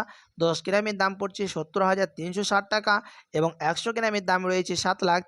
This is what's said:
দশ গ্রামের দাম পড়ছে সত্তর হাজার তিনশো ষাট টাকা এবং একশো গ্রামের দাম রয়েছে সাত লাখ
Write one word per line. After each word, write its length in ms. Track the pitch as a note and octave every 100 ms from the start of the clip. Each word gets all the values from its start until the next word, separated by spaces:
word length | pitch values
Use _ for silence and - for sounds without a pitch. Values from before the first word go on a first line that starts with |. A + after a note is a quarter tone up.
| G#3+ - _ -
দশ 200 | E3 D#3+
গ্রামের 340 | - G3+ G#3+ G3
দাম 140 | F#3+ G3
পড়ছে 260 | G3 F#3+ G3
সত্তর 340 | E3 D#3 G3+
হাজার 240 | F#3+ F#3+ F#3 -
তিনশো 280 | E3+ F3+
ষাট 220 | G3+ G3+ G3+
টাকা 260 | G#3+ G#3+ G#3 - - _
এবং 160 | D#3 E3 E3
একশো 280 | D#3 E3+ A#3
গ্রামের 320 | A3+ A3+ G#3 F#3
দাম 160 | F#3 F#3
রয়েছে 280 | F#3 F3+ F3
সাত 220 | F#3 F#3
লাখ 160 | F3+ F3